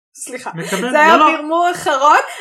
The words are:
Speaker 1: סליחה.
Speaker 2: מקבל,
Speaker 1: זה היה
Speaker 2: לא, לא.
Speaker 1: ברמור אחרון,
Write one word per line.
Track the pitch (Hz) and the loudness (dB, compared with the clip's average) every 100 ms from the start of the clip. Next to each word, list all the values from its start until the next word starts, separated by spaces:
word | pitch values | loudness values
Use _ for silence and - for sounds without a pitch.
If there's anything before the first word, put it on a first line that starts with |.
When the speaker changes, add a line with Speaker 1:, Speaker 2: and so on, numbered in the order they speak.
| _ - | _ -18
Speaker 1:
סליחה. | - 254 190 | -14 -12 -12
Speaker 2:
מקבל, | 165 165 185 240 | -10 -6 -6 0
Speaker 1:
זה | 302 | 2
היה | 311 330 | 4 4
Speaker 2:
לא, | 302 | 4
לא. | 311 | 0
Speaker 1:
ברמור | 302 330 349 | -2 0 0
אחרון, | 349 - 277 285 427 523 - | -2 -2 0 4 2 0 -8